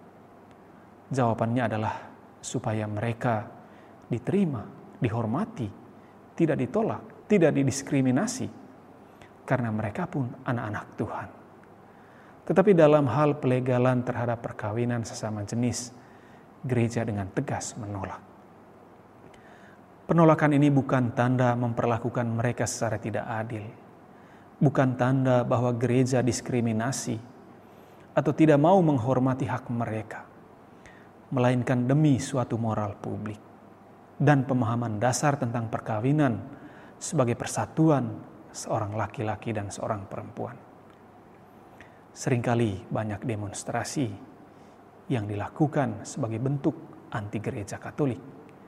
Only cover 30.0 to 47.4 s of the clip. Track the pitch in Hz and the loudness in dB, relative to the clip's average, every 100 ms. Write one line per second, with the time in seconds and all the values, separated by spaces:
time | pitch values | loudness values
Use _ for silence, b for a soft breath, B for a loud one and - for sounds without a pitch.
30 | 107 - - - - - - B B B | -8 -14 -16 -20 -20 -20 -20 B B B
31 | B - - 131 123 127 120 123 123 147 | B -20 -4 2 4 2 2 2 2 4
32 | 151 123 - 127 120 113 113 107 104 - | 6 4 0 -4 -2 -2 -2 -2 -4 -6
33 | 110 104 107 107 - - - - - - | -8 -6 -8 -10 -16 -20 -20 -20 -20 -20
34 | - - 147 139 127 127 113 120 117 104 | -12 0 4 4 2 0 0 -2 -2 0
35 | 120 - 147 135 117 120 110 113 - 107 | 0 2 0 0 -2 -4 -6 -6 -6 -2
36 | 131 151 135 101 - B B B B - | 0 2 2 0 -6 B B B B -14
37 | - 151 120 - - - 107 - 160 135 | -4 0 0 -2 -4 -6 -4 2 4 4
38 | 117 104 - - - - - 123 104 110 | 0 -8 -14 -20 -16 -12 -6 -4 -4 -4
39 | 101 - 107 107 117 107 98 - 117 104 | -4 -4 -6 -6 -6 -6 -8 -6 -6 -6
40 | 98 - 104 117 110 - - - - - | -8 -12 -12 -10 -12 -12 -20 -20 -20 -20
41 | - - - - - - - B B B | -20 -20 -20 -20 -20 -20 -20 B B B
42 | B - 135 120 120 117 113 92 - 113 | B -6 0 0 2 2 2 -2 -6 -6
43 | 107 104 123 104 101 - - 117 - 156 | -4 -6 -6 -6 -6 -8 -6 -6 -4 -4
44 | 113 101 - - - B B B - - | -4 -6 -16 -20 -20 B B B -20 -14
45 | - 123 104 104 101 - 143 151 120 107 | -6 -4 -4 -6 -6 -2 0 0 -2 -4
46 | - - 113 110 131 139 156 - - - | -10 -6 -4 -2 -2 -2 -2 -4 -8 -20
47 | - 113 104 113 | -10 -8 -6 -6